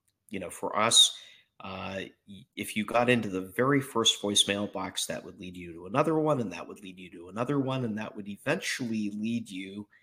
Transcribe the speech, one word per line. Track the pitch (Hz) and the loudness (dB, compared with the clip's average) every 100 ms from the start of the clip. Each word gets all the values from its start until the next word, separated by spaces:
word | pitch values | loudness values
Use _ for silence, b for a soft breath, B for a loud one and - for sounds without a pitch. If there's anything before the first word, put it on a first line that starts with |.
| _ _ _ | _ _ _
you | 95 | -8
know, | 82 | -8
for | - - 104 | -6 -2 4
us, | 113 - - B B B B _ | 6 8 6 B B B B _
uh, | 98 95 95 95 - _ - | -10 -8 -6 -6 -8 _ -20
y-, | 98 - - | -20 -14 -8
if | 98 107 | -4 -2
you | |
got | 104 117 120 | 2 4 6
into | 120 104 | 4 4
the | 92 | -4
very | 95 - 131 143 | -2 2 4 4
first | 135 113 110 - | 4 2 2 2
voicemail | 101 101 - 101 101 | 2 2 4 2 0
box, | 95 92 - - | -4 -6 -6 -6
that | 78 | -6
would | - 78 | -8 -14
lead | 90 90 | -12 -10
you | 87 | -12
to | 82 90 | -12 -2
another | 135 156 156 | 2 2 2
one, | 156 135 | 2 2
and | 101 | 0
that | 85 - | -6 -10
would | 98 | -12
lead | 95 92 | -14 -14
you | 87 | -16
to | 87 90 | -14 -10
another | 104 131 143 | -4 0 0
one, | 131 131 117 | 0 -2 -2
and | 107 | -4
that | 107 107 | -6 -10
would | 101 | -12
eventually | 98 135 180 - - 117 110 101 | -8 -2 -2 -2 -4 -2 -2 -2
lead | 104 110 117 101 | -2 -2 -2 -4
you | 92 95 101 104 b | -8 -8 -10 -14 b